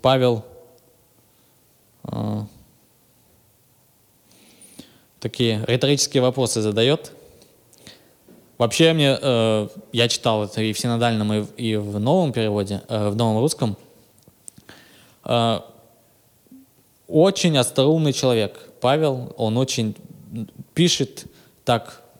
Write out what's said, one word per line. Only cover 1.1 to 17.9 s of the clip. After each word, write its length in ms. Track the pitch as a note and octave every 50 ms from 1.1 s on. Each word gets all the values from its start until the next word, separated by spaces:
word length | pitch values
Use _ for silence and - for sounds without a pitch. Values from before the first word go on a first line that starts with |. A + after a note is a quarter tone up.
| _ _ _ _ _ _ _ _ _ _ _ _ _ _ _ _ _ _ -
э, 400 | - - A2+ G#2+ G#2+ G#2+ A2 G#2+ - - - - _ _ _ _ _ _ _ _ _ _ _ _ _ _ _ _ _ _ _ _ _ _ _ _ _ _ _ _ _ _ _ _ _ _ - - - - _ - - - - - - _ _ _ _ _ _
такие 420 | - A2+ - - B2 A#2 A2 G#2+ A2+
риторические 560 | - A#2+ B2 B2+ C#3 D3 C3+ - - - C3+
вопросы 400 | B2 B2+ B2 C3+ B2+ A2 - A#2
задаёт. 500 | G#2+ G#2+ G2+ A2+ A#2 C3 D#3 - - - - - - - - - - _ _ _ _ _ - _ - - - - _ _ _ _ _ - - - _ _ _
Вообще 380 | - A#2+ A2+ - - E3 E3 E3
мне, 240 | D#3 C#3+ C#3 C3 -
э, 480 | C#3+ C3+ B2 A#2 A2+ A2+ A2 G#2+ G#2 - - - - -
я 160 | - A#2+ A#2 A#2
читал 360 | - - - A#2+ A2 G#2+ G#2
это 180 | G2 - A2+
и 100 | A2 A2
в 60 | G2+ -
синодальном, 520 | - A#2+ A#2+ A#2 A#2+ A#2 A2+ G#2+ G#2 G#2 G#2+
и 60 | G#2+
в, 140 | G#2 - - -
и 180 | A#2+ A2+ G#2+
в 240 | G#2 G#2 G#2 G2+ G#2
новом 320 | G#2+ C3 E3+ F#3+ F3 C#3
переводе, 480 | A2 A#2+ A2 G#2+ G#2 G#2 G2 G2 G2+ F#2+ - -
э, 220 | A2+ G#2+ G#2 G#2
в 60 | G2+
новом 240 | A2+ A#2 A2+ G#2+ A2
русском. 360 | B2+ D#3 - - C3 G#2+ G#2 - - - _ _ _ _ _ _ _ - _ _ _ - - - _ - - - - - - - - _ _ _ -
Э, 360 | - A#2+ A#2 A#2 A2+ A2+ - - - - - - _ _ _ _ _ _ _ _ _ _ _ _ _ - - - _ _ _ _ _ _ _ _
очень 520 | - D3+ D#3 E3+ G3 G3 - - E3+ D3+ C3
остроумный 560 | A#2+ - - C#3 C3 D3